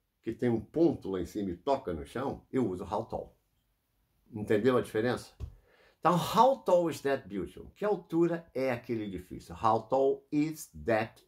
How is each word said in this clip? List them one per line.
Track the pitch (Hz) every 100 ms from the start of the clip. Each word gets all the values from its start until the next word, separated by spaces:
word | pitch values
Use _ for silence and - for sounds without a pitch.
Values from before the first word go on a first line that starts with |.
| _ _
que | 113
tem | 113 123
um | 113
ponto | - 147 165 123 95
lá | 95
em | 90
cima | 107 98
e | 87
toca | - 135 -
no | 80
chão, | - 117 135 113 -
eu | 131 110
uso | 90
how | 98 104 113
tall. | - - _ _ _ _ _ _ _ _ _ _
Entendeu | 110 104 107 123 127
a |
diferença? | 104 107 123 110 - _ - - _ _ _ _
Então, | 160
how | 175 - 196 254 269
tall | - 180 170
is | 135
that | 139 135 95
building? | 98 80 - -
Que | -
altura | 202 185 - 165 170 170 -
é | 127 131
aquele | 117 - 117
edifício? | 104 90 - - -
How | 85 113 117
tall | - 131 135 139 -
is | 147 156 156 - 78
that | 76 110 113 -